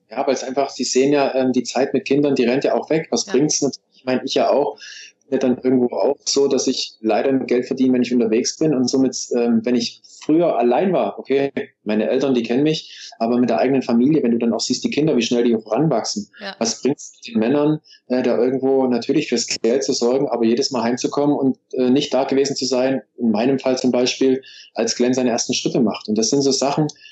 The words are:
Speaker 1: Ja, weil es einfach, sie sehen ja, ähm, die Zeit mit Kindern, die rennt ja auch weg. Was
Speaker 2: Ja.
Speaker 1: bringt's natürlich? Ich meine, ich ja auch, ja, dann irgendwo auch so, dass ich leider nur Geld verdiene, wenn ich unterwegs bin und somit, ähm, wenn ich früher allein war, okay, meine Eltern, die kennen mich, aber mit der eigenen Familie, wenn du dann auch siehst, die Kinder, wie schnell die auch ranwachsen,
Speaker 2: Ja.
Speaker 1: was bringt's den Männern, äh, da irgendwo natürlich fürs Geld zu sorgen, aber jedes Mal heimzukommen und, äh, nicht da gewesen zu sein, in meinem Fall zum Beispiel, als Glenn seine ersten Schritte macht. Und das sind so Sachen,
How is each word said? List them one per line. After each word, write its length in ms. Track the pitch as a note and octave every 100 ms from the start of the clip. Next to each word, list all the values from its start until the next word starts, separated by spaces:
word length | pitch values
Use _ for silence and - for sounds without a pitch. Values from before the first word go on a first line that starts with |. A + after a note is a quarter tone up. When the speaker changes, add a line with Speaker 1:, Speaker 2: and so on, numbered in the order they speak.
| _
Speaker 1:
Ja, 160 | A2+
weil 100 | C#3
es 100 | B2
einfach, 260 | B2+ C3 C3+
sie 140 | -
sehen 280 | B2 B2+ C#3
ja, 220 | D3 C3
ähm, 180 | B2+ C3
die 120 | B2
Zeit 280 | - - -
mit 120 | C3
Kindern, 320 | - C#3+ C#3+ C3
die 80 |
rennt 180 | A#2 C3+
ja 120 | -
auch 160 | A#2 -
weg. 180 | D#3+ D#3+
Was 160 | A#2 -
Speaker 2:
Ja. 60 |
Speaker 1:
bringt's 280 | B2+ D3 -
natürlich? 220 | C#3 - _
Ich 120 | _
meine, 180 | B2+ B2+
ich 100 | C3+
ja 160 | C#3 A2+
auch, 280 | A#2+ - - - - - _ _
ja, 80 | C3
dann 200 | B2+ B2
irgendwo 380 | C3 B2+ B2 -
auch 180 | A2 C#3+
so, 220 | - C#3+ C#3
dass 220 | C3 C3+
ich 240 | B2+ - -
leider 320 | A2 G#2+ C3+
nur 140 | C3+ A#2+
Geld 200 | B2 B2+
verdiene, 280 | B2+ C3
wenn 80 | B2+
ich 120 | A#2+
unterwegs 420 | B2 A2 A2 - -
bin 160 | D#3+
und 160 | B2+ B2
somit, 280 | C3+ B2+ - -
ähm, 280 | B2 A#2+ A2+
wenn 100 | A#2+
ich 260 | B2 A#2+ - _ -
früher 360 | - D#3+ E3+ A#2
allein 360 | A#2+ B2+ F#3+
war, 260 | D#3 G2+ -
okay, 340 | - C#3 C#3 - - _
meine 260 | G#2 G#2+ F2
Eltern, 260 | C3 C#3
die 100 | B2
kennen 180 | A2+ A#2+
mich, 480 | D#3 D#3 - - - -
aber 200 | A#2 B2
mit 120 | A#2+
der 80 | -
eigenen 240 | B2+ C3+
Familie, 400 | A#2 A#2 C3 D#3
wenn 100 | A#2+
du 60 | A#2
dann 140 | A#2
auch 80 | G#2+
siehst, 240 | - B2+
die 60 | A#2
Kinder, 260 | C#3 D#3 B2+
wie 60 |
schnell 220 | A2+ A#2+
die 120 | A#2+ A2
auch 140 | -
ranwachsen, 600 | A2+ D#3+ A#2 - G#2 G2+ -
Speaker 2:
Ja. 140 | G3 -
Speaker 1:
was 240 | - -
bringt's 380 | - D3 - -
den 160 | - A2+
Männern, 420 | A2+ D3 D3 D#3 - - -
äh, 140 | B2+
da 140 | B2 -
irgendwo 500 | B2+ C3 C3 C3+ B2+
natürlich 420 | A#2+ - D#3 -
fürs 180 | A#2 -
Geld 360 | - A2+ B2
zu 100 | -
sorgen, 360 | B2+ A#2 C3+ C#3+
aber 160 | A#2
jedes 260 | A2+ A#2+ C3+
Mal 120 | B2+
heimzukommen 540 | A#2 B2 C#3 C#3+ D3 C3+
und, 220 | C3+ - _
äh, 180 | - B2+
nicht 240 | C3+ C#3+
da 100 | B2+
gewesen 300 | C3+ C3+ C#3+
zu 100 | C#3+
sein, 380 | B2+ B2+ C3 C3+ - -
in 120 | A#2
meinem 280 | G#2 B2 C3+
Fall 200 | C3 B2+
zum 120 | B2+
Beispiel, 520 | B2 B2+ - C3+ C3 - - -
als 200 | - A2+
Glenn 200 | - B2
seine 160 | C3 B2
ersten 240 | A#2 -
Schritte 260 | B2 - E3
macht. 280 | G#2+ - -
Und 100 | A2
das 120 | A2
sind 120 | C#3+
so 100 | C3+
Sachen, 360 | C3 C3+ C#3+ D3+ - -